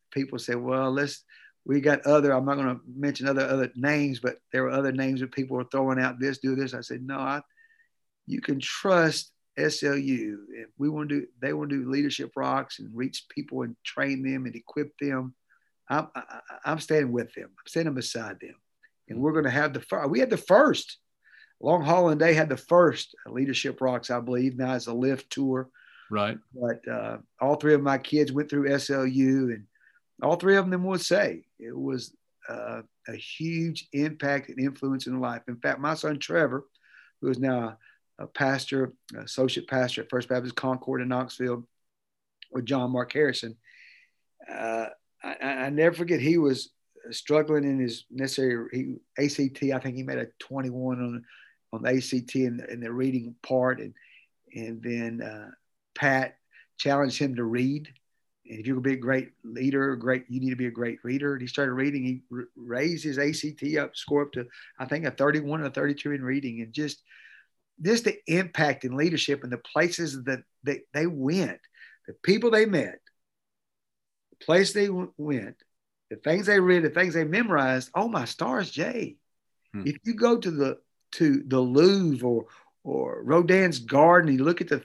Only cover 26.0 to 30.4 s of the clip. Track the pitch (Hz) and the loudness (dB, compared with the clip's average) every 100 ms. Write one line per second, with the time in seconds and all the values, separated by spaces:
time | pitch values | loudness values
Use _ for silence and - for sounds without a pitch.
26 | - 107 104 - - 131 120 117 120 120 | -6 -2 -2 -4 -12 -6 -4 -4 -6 -6
27 | 110 113 - _ 131 147 151 147 139 135 | -6 -10 -14 _ 0 2 6 6 4 0
28 | - 151 139 135 147 143 139 139 135 139 | 0 2 2 0 -2 -2 0 0 0 0
29 | 131 131 131 135 127 110 107 _ _ _ | 0 4 4 4 2 -2 -10 _ _ _
30 | _ - 139 170 | _ -4 0 2